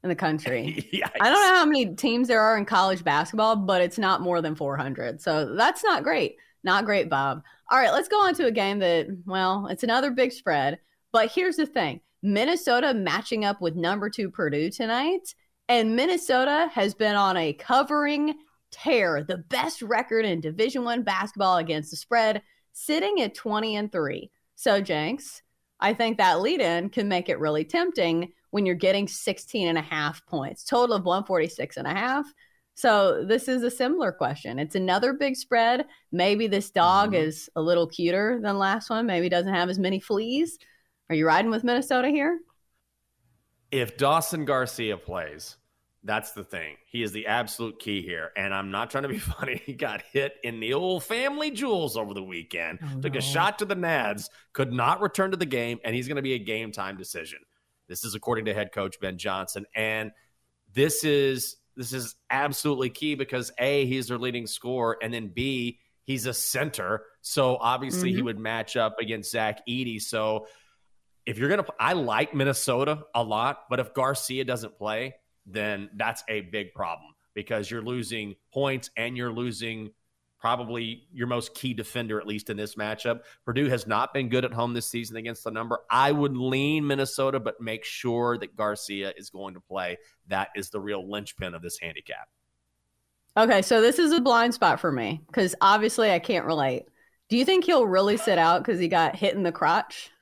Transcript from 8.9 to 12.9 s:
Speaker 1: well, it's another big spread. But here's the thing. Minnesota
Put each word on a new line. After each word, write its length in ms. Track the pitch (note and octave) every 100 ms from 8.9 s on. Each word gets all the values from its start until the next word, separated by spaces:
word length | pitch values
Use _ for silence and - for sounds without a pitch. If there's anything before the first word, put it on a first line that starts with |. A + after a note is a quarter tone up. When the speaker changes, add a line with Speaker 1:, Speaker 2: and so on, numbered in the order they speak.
| E3+ D#3 F#3+ F3
Speaker 1:
well, 420 | F#3+ F#3 G3 G3+
it's 160 | F#3+
another 280 | A3+ A#3+ C#4
big 200 | B3 B3
spread. 480 | B3 - D3 C3+ D#3+ _ _ _
But 200 | A3+ A3+
here's 260 | - F#4 D#4+
the 80 | D4+
thing. 360 | C4 D#3+ - _ _
Minnesota 680 | G3+ G3+ C4 F4 F4+ B3 C#4+